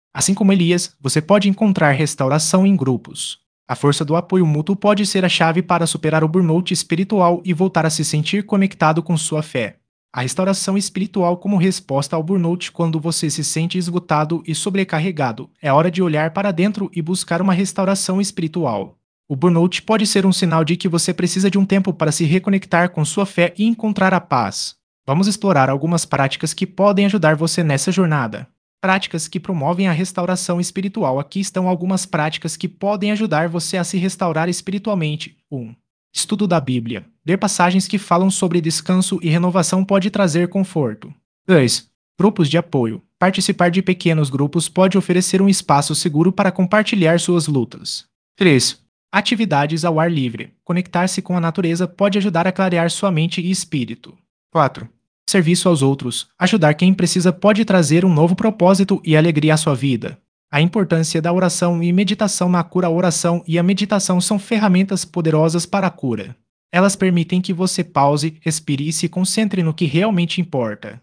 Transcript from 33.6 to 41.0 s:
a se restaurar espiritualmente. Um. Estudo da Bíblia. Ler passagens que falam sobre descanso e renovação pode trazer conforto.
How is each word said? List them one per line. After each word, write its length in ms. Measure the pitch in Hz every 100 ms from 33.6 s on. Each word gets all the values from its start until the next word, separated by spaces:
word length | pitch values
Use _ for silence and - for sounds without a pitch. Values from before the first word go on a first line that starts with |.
| - 185
a 80 |
se 140 | 175 190
restaurar 500 | 185 - 180 160 170
espiritualmente. 880 | 175 - 196 202 196 156 151 - _ -
Um. 240 | 139 110 120 _ _ _
Estudo 320 | - - 208 202
da 140 | 170
Bíblia. 440 | 131 127 113 107 - _ 151
Ler 100 | 185
passagens 500 | 202 - 180 185 190
que 120 | 202
falam 320 | - 175 190
sobre 300 | 190 185 175
descanso 580 | 165 156 - 185 180 185
e 60 | 175
renovação 560 | 165 180 185 - 185
pode 260 | 190 196 190
trazer 380 | 202 190 156 175
conforto. 640 | 196 190 165 127 107